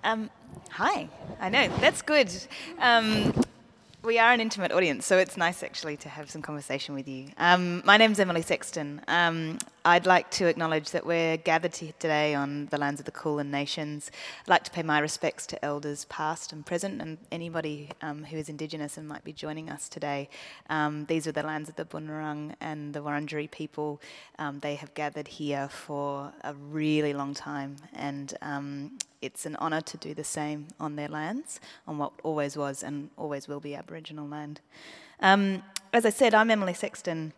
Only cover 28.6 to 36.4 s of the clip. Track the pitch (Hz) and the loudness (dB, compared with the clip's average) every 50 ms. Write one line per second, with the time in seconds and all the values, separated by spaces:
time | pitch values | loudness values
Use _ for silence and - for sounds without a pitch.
28.6 | 143 143 143 139 139 151 262 240 - _ _ _ - 131 _ - - - - - | -6 -8 -8 -8 -10 -12 -12 -14 -14 _ _ _ -12 -10 _ -8 -10 -10 -8 -4
29.6 | 131 160 156 160 160 - - 165 - 156 156 - 151 - - 160 151 147 151 151 | -4 -2 -2 -2 -4 -6 -14 -12 -12 -10 -10 -8 -8 -6 -6 -6 -4 -4 -6 -8
30.6 | 147 160 - _ 151 151 147 147 147 147 151 151 151 165 214 262 320 - - - | -10 -14 -12 _ -8 -8 -6 -6 -6 -6 -6 -6 -6 -4 -6 -6 -8 -10 -14 -16
31.6 | - - - - _ - 156 147 143 139 - - - 156 160 151 147 143 139 151 | -16 -20 -20 -18 _ -10 -6 -4 -4 -6 -6 -6 -6 -4 -2 0 -2 -2 -2 -4
32.6 | 143 139 139 - - 131 147 143 143 147 _ - - 151 147 139 139 - 143 143 | -4 -4 -4 -6 -8 -6 -6 -8 -8 -10 _ -8 -6 -6 -6 -6 -8 -8 -10 -10
33.6 | 156 147 143 139 - - 165 165 156 - 156 151 147 143 147 151 151 147 151 - | -8 -10 -10 -10 -12 -12 -14 -14 -14 -12 -12 -12 -10 -10 -10 -10 -10 -10 -12 -14
34.6 | _ _ _ - - - - - - - - _ - 190 190 202 202 196 190 185 | _ _ _ -20 -20 -20 -20 -20 -20 -20 -8 _ 8 8 8 8 8 4 2 -2
35.6 | - - - - - - - 240 233 226 214 - 269 233 220 214 | -6 -10 -14 -14 -8 2 2 4 4 4 4 6 6 8 8 8